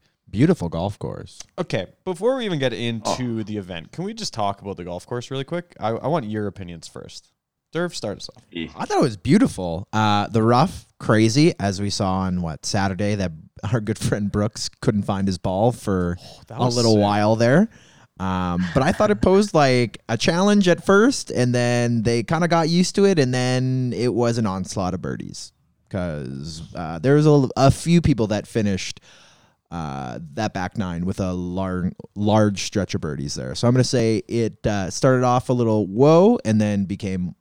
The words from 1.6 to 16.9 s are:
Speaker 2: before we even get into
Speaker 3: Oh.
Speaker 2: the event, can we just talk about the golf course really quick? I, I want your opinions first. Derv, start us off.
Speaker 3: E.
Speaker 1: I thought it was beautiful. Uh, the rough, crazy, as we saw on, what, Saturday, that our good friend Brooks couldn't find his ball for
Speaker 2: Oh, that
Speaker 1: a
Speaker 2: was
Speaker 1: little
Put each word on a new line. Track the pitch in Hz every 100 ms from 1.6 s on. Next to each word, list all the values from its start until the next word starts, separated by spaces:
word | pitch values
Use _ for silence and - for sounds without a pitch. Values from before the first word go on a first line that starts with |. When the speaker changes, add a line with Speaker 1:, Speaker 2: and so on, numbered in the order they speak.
| - 113 90 _
Speaker 2:
before | 185 180 233 262
we |
even | 214 156
get | 131
into | 104 117 113 107 92 123 113
Speaker 3:
Oh. |
Speaker 2:
the | 104 107
event, | 92 85 -
can | -
we | 196
just | 226 180
talk | 113 101 -
about | 98 90
the |
golf | 87 87 -
course | 123 -
really | 135
quick? | 135 175 - -
I, | 107
I | 117 131
want | 165 107
your | 107 101
opinions | 101 87 85 -
first. | - - - _ _ _ _ _
Derv, | 160 175
start | - 110 -
us | -
off. | - _
Speaker 3:
E. | 85 82 -
Speaker 1:
I | -
thought | 392
it |
was | 135 101
beautiful. | 127 208 - - 90 82 -
Uh, | 107 107 104 98
the | 113
rough, | 113 120 185 - - _
crazy, | - 110 113 123 165 -
as | 101 95
we | 101
saw | - 95 95
on, | 92 90
what, | 82 73
Saturday, | - 104 98 92 104 104
that | 90 78 - - 110
our | 123
good | 107 107
friend | - 113 101
Brooks | 104 104 - - -
couldn't | 127 104
find | 101 95 98
his | 90
ball | 95 95 120
for | - - 92 87 87
Speaker 2:
Oh, | - - -
that | 113
Speaker 1:
a |
Speaker 2:
was | 123 120
Speaker 1:
little | 117